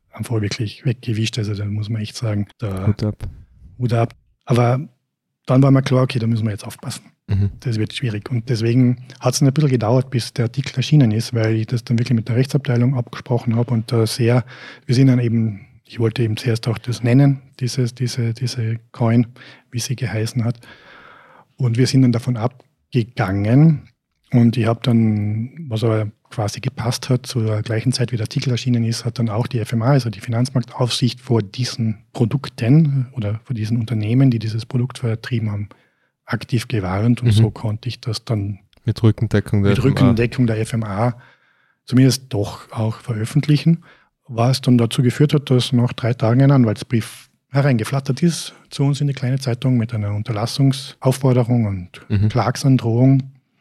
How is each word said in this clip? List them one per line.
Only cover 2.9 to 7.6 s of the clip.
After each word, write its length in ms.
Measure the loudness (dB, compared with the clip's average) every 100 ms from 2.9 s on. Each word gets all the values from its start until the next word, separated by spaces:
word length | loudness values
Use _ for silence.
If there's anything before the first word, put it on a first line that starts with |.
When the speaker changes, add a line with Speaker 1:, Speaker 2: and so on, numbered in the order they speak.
| 0
Speaker 2:
ab. 240 | -2 -6 -10 -14 -20 _ -20 -6
Speaker 1:
Hut 140 | -2
ab. 220 | 0 0 -4 _ _ -2
Aber 420 | 2 2 0 -4 _ _ _ _ _ 0
dann 160 | 4
war 80 | 6
mir 120 | 6
klar, 200 | 4 2
okay, 160 | 2 0
da 80 | -2
müssen 180 | -2
wir 60 | -2
jetzt 160 | -6 -10
aufpassen. 360 | -14 -12 -12 -14 _ -4
Speaker 2:
Mhm. 220 | 0 0 -2